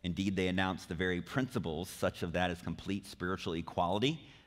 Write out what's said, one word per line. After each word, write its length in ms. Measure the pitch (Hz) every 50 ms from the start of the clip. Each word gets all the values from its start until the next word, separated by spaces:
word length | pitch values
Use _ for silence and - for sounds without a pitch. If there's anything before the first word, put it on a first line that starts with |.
| -
Indeed, 320 | 90 85 85 98 101 98
they 140 | 92 92 92
announced 380 | 92 92 95 95 92 - -
the 60 | - 90
very 260 | 78 92 90 90 90
principles, 680 | 87 - - 131 131 127 - 117 85 85 78 76 90 -
such 320 | - - - 92 - -
of 120 | - 87 85
that 180 | 87 90 90
as 100 | 87 -
complete 460 | - - 85 - - - 98 101 -
spiritual 460 | - - - 90 90 92 90 - 101 82
equality 680 | 82 85 - - - 87 85 95 104 113 143 160 156 - - - - -